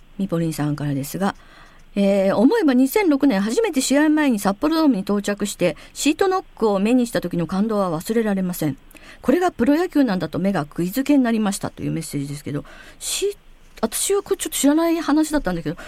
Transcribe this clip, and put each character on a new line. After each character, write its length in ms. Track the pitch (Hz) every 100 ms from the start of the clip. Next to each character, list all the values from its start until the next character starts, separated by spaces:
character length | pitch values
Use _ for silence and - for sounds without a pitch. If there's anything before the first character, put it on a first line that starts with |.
| - -
み 80 | -
ぽ 120 | 170
り 100 | 165
ん 40 |
さ 160 | 156 147
ん 40 |
か 100 | 147
ら 100 | 147
で 100 | 139
す 140 | 139 170
が、 160 | 190 - - - - - - -
え 360 | 196 202 190
ー、 40 | 180
思 200 | 247 466
え 60 |
ば 80 | 320
二 160 | 254 269
千 200 | 440 392
六 180 | 285 285
年 140 | 196
初 200 | 202 294
め 120 | 453
て 80 | 262
試 180 | 262 269
合 100 | 311
前 220 | 302 285
に 80 | 220
札 200 | 202 202
幌 160 | 302
ド 100 | 320 311
ー 20 |
ム 80 | 208
に 60 |
到 180 | 196 202
着 240 | 202 202
し 100 | 208
て、 220 | - 175 - -
シ 200 | - 277
ー 20 |
ト 140 | 311 392
ノ 140 | 381
ッ 20 | 381 -
ク 120 | 226
を 100 | 196
目 160 | 208
に 120 | 254 240
し 40 |
た 100 | 175
時 160 | 175 170
の 100 | 165
感 220 | 185 220
動 100 | 208
は 120 | 185
忘 240 | 160 180
れ 80 | 226
ら 120 | 214
れ 80 | 190
ま 120 | 185
せ 140 | 175 208
ん。 100 | - - - - -
こ 120 | -
れ 60 | 359
が 120 | 359
プ 160 | - -
ロ 100 | 294
野 120 | 359
球 140 | 294
な 140 | 254 185
ん 20 |
だ 100 | 156
と 100 | 151
目 140 | 185
が 120 | 190
釘 240 | 139 - 175
付 180 | 226 269
け 40 | 285
に 60 |
な 60 | 240
り 100 | 226
ま 120 | 214
し 60 | 202
た 120 | -
と 120 | -
い 60 | 147
う 40 |
メ 80 | 156
ッ 20 |
セ 160 | 160 147
ー 40 |
ジ 60 | 143
で 60 | 143
す 60 |
け 100 | -
ど、 120 | 147 - - - -
シ-、 380 | - - 392 - - - - -
私 320 | 226 - -
は 80 | 392
こ 80 | -
れ 60 | 381
ち 80 | 320
ょ 20 |
っ 20 |
と 60 | -
知 100 | 277
ら 80 |
な 140 | 302 339
い 100 | 330
話 320 | 302 294 311
だ 100 | 294
っ 20 |
た 100 | 185
ん 40 | 175
だ 60 |
け 80 | 147
ど、 60 | 170